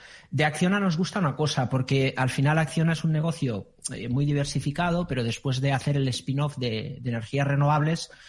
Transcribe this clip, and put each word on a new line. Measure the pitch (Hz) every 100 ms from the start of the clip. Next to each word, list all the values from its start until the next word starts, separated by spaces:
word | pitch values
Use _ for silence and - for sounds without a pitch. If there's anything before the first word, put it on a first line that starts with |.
| - - -
De | 135
Acciona | 151 147 180 202
nos | 196 160
gusta | 185 214
una | 156 127
cosa, | 151 - 123
porque | 131 127 135 131 -
al | 131
final | - 143 160
Acciona | 151 - 165
es | 160 160
un |
negocio, | 156 165 156 131 104 - _ -
eh, | 131 -
muy | 127 143
diversificado, | 143 143 143 143 143 175 170 175
pero | 127
después | 117 110 139 127
de | 139
hacer | 135 - 143
el | 135
spin-off | 123 - 135 147 139
de, | 123 110 - -
de | 123
energías | 117 110 139 139
renovables, | 139 143 151 151 165 - -